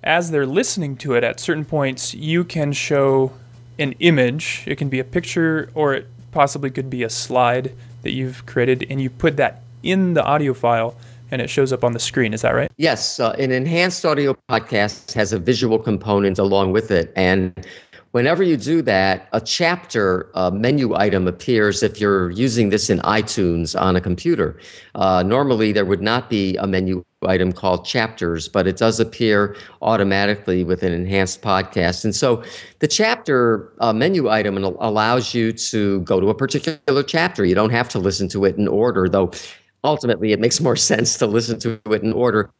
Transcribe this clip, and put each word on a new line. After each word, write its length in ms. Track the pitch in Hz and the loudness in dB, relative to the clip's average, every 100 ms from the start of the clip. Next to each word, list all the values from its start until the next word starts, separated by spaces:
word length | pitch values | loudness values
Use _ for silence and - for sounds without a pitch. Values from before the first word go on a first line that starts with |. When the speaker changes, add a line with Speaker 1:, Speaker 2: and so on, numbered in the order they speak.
Speaker 1:
as 260 | - 165 170 | 0 0 0
they're 160 | 156 135 | -2 0
listening 520 | 156 254 - 151 131 | 0 -2 -4 -6 -6
to 160 | 147 | 0
it, 100 | 120 | 0
at 160 | 117 - | 0 -4
certain 240 | - 156 | -4 -4
points, 500 | 147 156 139 127 - | -2 -2 -2 -4 -10
you 300 | - 156 170 | -8 -2 0
can 300 | 170 160 147 | 0 -2 -2
show 580 | 139 - 143 139 135 131 - - - - - | -2 0 2 4 4 2 -4 -20 -20 -20 -6
an 140 | 143 120 | -6 2
image. 640 | 170 151 123 143 - - - | 4 4 2 0 -6 -8 -8
It 100 | 143 | -6
can 120 | 143 | -4
be 100 | 131 | -4
a 60 | 127 | -2
picture, 680 | 175 175 - 165 160 - | -4 -4 -2 0 -2 -4
or 200 | - 147 | -2 0
it 140 | 135 - - - | 0 -6 -20 -8
possibly 380 | - 139 143 139 | 0 2 2 -6
could 200 | 131 135 | -6 -6
be 140 | 127 | -4
a 60 | 117 | -4
slide 640 | - - 123 123 127 127 - - - | -6 -2 2 2 0 -4 -12 -20 -12
that 100 | - | -8
you've 340 | - 131 127 - | -6 -6 -8 -6
created, 400 | - 123 131 - | 0 2 0 -2
and 120 | 135 | -4
you 80 | 131 | -6
put 280 | - 170 147 | 0 0 2
that 240 | 131 - - - | -2 -2 -20 -8
in 320 | - 190 185 | -2 0 2
the 100 | 160 | 2
audio 300 | - 147 147 | 2 2 0
file, 400 | 123 120 117 113 120 - - - | 0 0 0 0 -6 -20 -20 -10
and 100 | 131 | -6
it 80 | - | -2
shows 240 | - 135 | 0 0
up 100 | 123 | 2
on 100 | 120 | 0
the 60 | 117 | 0
screen. 340 | - - 117 | -4 0 0
Is 80 | 110 | 0
that 120 | 117 | 0
right? 180 | 123 139 - | 0 -2 0
Speaker 2:
Yes. 420 | 156 117 - - | 0 0 -4 -2
Uh, 120 | 117 - | -2 0
an 120 | 135 | 0
enhanced 540 | 127 131 165 180 180 170 | 0 0 0 0 0 -2
audio 300 | 151 143 135 - | 0 0 -2 -2
podcast 640 | 113 110 110 104 - - | -4 0 0 0 -2 -10
has 200 | - 101 | -2 -2
a 60 | 107 | 0
visual 400 | 85 123 123 110 | 0 0 2 0
component 600 | 113 101 110 101 98 95 | 0 -4 0 2 2 2
along 320 | 98 98 95 | 2 2 2
with 180 | 98 110 | 0 2
it. 220 | 95 82 - | 0 0 2
And 360 | 92 95 92 90 - - - - _ | 2 4 0 -6 -18 -20 -20 -20 _
whenever 320 | 120 127 180 | 0 2 2
you 120 | 190 147 | 2 0
do 260 | 113 165 | 0 0
that, 440 | 123 95 95 95 - | 2 2 2 0 -2
a 80 | 110 | -6
chapter, 880 | - - 170 180 - 117 98 90 - - | -4 0 0 0 -4 -2 0 0 -2 -2
uh, 140 | 90 | 0
menu 440 | 95 117 143 123 87 | 0 0 2 0 0
item 320 | 104 95 90 | 2 2 0
appears 560 | 87 - 117 104 101 | -2 0 2 2 2
if 160 | 107 - | -2 0
you're 320 | 104 98 90 | 0 2 0
using 380 | 90 131 113 104 | 0 0 2 2
this 200 | 101 - | 2 2
in 100 | 95 | 2
iTunes 800 | - 107 107 - 90 85 82 - | 4 2 0 0 2 2 -2 0
on 180 | 92 90 | 2 2
a 40 | |
computer. 560 | 90 90 165 160 80 - - - - - | 0 -2 0 0 0 -4 -20 -20 -16 -2
Uh, 260 | 95 92 | 2 4
normally, 520 | 90 123 143 113 110 | 2 2 2 2 2
there 100 | 107 | 2
would 180 | 98 98 | 0 0
not 280 | 101 120 123 | 2 0 0
be 260 | 110 95 92 | -2 0 -2
a 100 | 98 | 0
menu 380 | 95 95 90 - _ | 0 0 -4 -6 _
item 280 | 92 92 92 | 0 2 2
called 320 | 87 98 90 | 0 0 -2
chapters, 640 | - 123 110 - 87 82 78 | -2 -2 -2 -4 -4 -4 -2
but 180 | 101 92 | 0 0
it 120 | 90 | 2
does 240 | 113 113 | 0 2
appear 520 | 110 - 113 104 101 - - - | -2 0 2 2 0 -4 -20 -6
automatically 840 | - 110 98 98 101 104 98 92 | -2 2 2 2 0 -2 -2 -2
with 180 | 85 90 | 0 0
an 120 | 92 | 0
enhanced 480 | 85 90 98 92 - | -2 0 0 0 -2
podcast. 640 | 110 95 95 - 85 90 110 | -2 0 0 0 0 0 -4
And 100 | 101 | 0
so 260 | 139 117 - - - _ | 0 0 -4 -18 -20 _
the 80 | 156 | -2
chapter, 840 | - 214 226 190 131 120 110 - - | 0 0 0 0 0 2 0 -4 -2
uh, 100 | 117 | 0
menu 380 | 110 147 190 123 | 2 2 2 2
item 280 | 110 104 98 | 2 0 -2
al-, 140 | 95 87 | -4 -2
allows 540 | 113 107 107 123 110 | -2 0 2 0 0
you 180 | 120 113 | -2 -2
to 480 | 113 - 110 104 98 | -2 -4 -2 0 0
go 200 | 85 95 | 0 0
to 80 | 95 | 2
a 40 | |
particular 680 | 107 135 147 - 151 - 135 | 0 -2 -2 -4 -6 -2 0
chapter. 400 | 135 165 175 - | 0 0 -2 0
You 120 | 95 90 | 2 2
don't 160 | 110 | 2
have 180 | 117 120 | 2 0
to 100 | 110 | -2
listen 300 | 92 92 95 | -2 -2 -4
to 160 | 101 98 | 0 0
it 100 | 98 | 2
in 140 | 101 | -2
order, 400 | 101 120 95 92 | 0 0 2 2
though 220 | 98 92 - - - _ _ | 2 0 -4 -16 -20 _ _
ultimately 480 | 143 151 123 127 110 | -2 0 0 -2 0
it 80 | 104 | 2
makes 200 | 117 - | 2 0
more 160 | 156 117 | 0 0
<laughs> 140 | - | 0
sense 260 | 110 117 - | 0 0 0
to 80 | 113 | 0
listen 340 | 110 113 113 | 0 -2 -4
to 200 | 117 110 - | -6 -8 -2
it 180 | 107 | -2
in 80 | 104 | 0
order. 400 | 110 123 107 101 _ | 0 2 0 -2 _